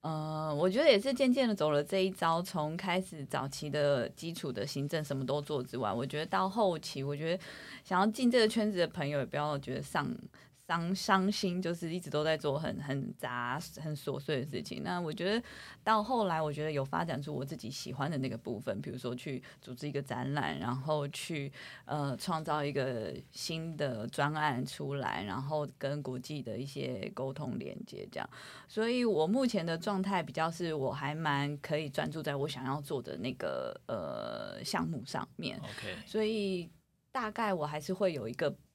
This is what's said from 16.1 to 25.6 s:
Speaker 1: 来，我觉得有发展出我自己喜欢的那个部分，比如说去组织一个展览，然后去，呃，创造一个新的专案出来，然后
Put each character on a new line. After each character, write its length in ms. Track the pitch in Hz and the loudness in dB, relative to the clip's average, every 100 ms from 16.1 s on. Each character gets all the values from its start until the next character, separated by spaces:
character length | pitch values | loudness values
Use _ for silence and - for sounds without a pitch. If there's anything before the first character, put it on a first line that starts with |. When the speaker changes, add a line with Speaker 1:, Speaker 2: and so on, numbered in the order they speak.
| 254 | 2
Speaker 1:
来， 160 | 196 160 | 2 2
我 120 | 156 | 0
觉 120 | 147 | 0
得 80 | 151 | 0
有 120 | 143 | 0
发 200 | 139 160 | 0 0
展 160 | 170 - | 0 -2
出 140 | 143 | -2
我 100 | 147 | -4
自 100 | 139 160 | -4 -6
己 140 | 113 | -8
喜 220 | 135 - | -8 -8
欢 180 | 123 139 | -2 -2
的 60 | 151 | 0
那 100 | 131 | -2
个 100 | 120 | -4
部 200 | - 110 | -6 -4
分， 220 | 123 101 | -2 -4
比 80 | - | -4
如 80 | 127 | -6
说 180 | 123 | -6
去 280 | 127 151 127 - - | -6 -6 -8 -10 -18
组 140 | - | -14
织 120 | 123 147 | -8 -4
一 60 | |
个 80 | 139 | -4
展 320 | 135 123 131 | -4 -4 -2
览， 260 | 147 78 73 | 0 -2 -2
然 160 | 101 | -2
后 320 | 131 135 151 143 | -2 0 0 0
去， 440 | - - 160 139 - - - | -6 -4 -4 -4 -8 -16 -16
呃， 320 | - 147 143 123 | -6 -2 0 -2
创 260 | - 160 | -2 -2
造 220 | 156 151 | 0 0
一 80 | 143 | 2
个 420 | 139 131 120 101 - - | 0 0 -2 -4 -6 -12
新 440 | - - 160 165 151 | -10 -6 -4 -4 -2
的 300 | 143 113 143 | -2 -2 -4
专 260 | - 147 | 0 0
案 300 | 151 151 123 | 2 2 0
出 300 | 143 - 143 | -2 -4 -4
来， 300 | 139 117 69 | -2 -2 -2
然 160 | 101 95 | -2 -4
后 260 | 139 151 | 0 -2